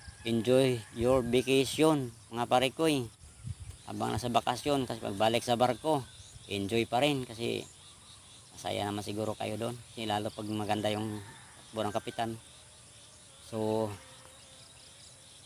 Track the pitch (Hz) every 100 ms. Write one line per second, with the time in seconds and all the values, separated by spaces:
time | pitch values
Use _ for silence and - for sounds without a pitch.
0 | - - 117 117 110 127 131 120 101 120
1 | 120 131 117 123 127 135 123 135 156 151
2 | 123 113 - 117 120 127 135 - 160 143
3 | 113 - - - - - - - - 104
4 | 117 113 120 117 120 123 151 139 123 113
5 | 113 101 110 117 123 120 123 110 156 147
6 | 123 - - - - 101 98 113 113 117
7 | 147 139 120 110 117 107 - - - -
8 | - - - - - - 92 101 101 104
9 | 104 104 107 104 107 107 117 120 - -
10 | 110 104 107 - 107 107 104 104 107 104
11 | 110 104 101 - - - - 110 104 113
12 | - 117 113 113 - - - - - -
13 | - - - - - 110 107 110 107 101
14 | - - - - - - - - - -
15 | - - - -